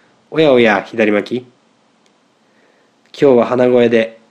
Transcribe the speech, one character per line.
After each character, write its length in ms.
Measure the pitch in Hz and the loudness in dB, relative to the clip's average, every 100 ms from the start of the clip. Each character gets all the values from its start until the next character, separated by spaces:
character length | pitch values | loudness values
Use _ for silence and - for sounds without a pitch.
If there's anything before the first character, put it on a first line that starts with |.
| _ _ - | _ _ -10
お 80 | 156 | -2
や 140 | 156 | 2
お 60 | 127 | 2
や 220 | 117 98 | 2 0
左 280 | 92 113 107 | -4 -4 -2
巻 300 | 104 - 123 | -2 -6 -10
き。 1800 | 123 _ _ _ _ _ _ _ _ _ _ _ _ _ _ _ _ - | -12 _ _ _ _ _ _ _ _ _ _ _ _ _ _ _ _ -2
今 120 | 143 | 2
日 60 | 123 | 2
は 80 | 110 | 0
鼻 200 | 123 127 | 0 0
声 220 | 123 117 | 2 2
で 300 | 117 113 - _ | 0 -4 -10 _